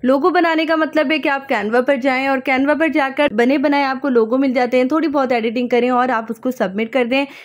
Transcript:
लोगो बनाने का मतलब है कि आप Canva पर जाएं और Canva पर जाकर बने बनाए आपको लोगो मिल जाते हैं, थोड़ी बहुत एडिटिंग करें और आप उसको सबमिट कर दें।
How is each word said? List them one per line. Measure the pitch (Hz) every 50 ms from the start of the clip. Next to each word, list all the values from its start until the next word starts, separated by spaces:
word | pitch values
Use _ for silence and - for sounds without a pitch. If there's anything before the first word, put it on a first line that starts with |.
| -
लोगो | 247 262 285 269 359
बनाने | 302 359 330 339 330 311 330
का | 294 330
मतलब | 320 311 302 311 311 311 262 311
है | 311
कि | 262 311
आप | 277 277 269 -
Canva | 262 214 202 208 220 247 247
पर | 269 285 254
जाएं | 233 277 262 254 269 269
और | 269 262
Canva | 254 - 269 262 269 277 302 277
पर | 320 320
जाकर | 262 311 277 269 269 - 294 294 214
बने | 208 233 247 269 302
बनाए | 262 302 285 285 285
आपको | 269 262 254 269 285
लोगो | 254 233 220 220 233 262
मिल | 277 277 247
जाते | 262 247 247 247
हैं, | 254 254 254
थोड़ी | 294 320 294 330
बहुत | 277 302 269 247 254
एडिटिंग | 233 220 233 226 247 247 233
करें | 247 240 240 247
और | 254 247 247 254
आप | 254 226 226 220
उसको | 233 - - 254
सबमिट | 247 - 226 190 185 202 226 226 -
कर | 269 247
दें। | 233 247 262 277 277 - - -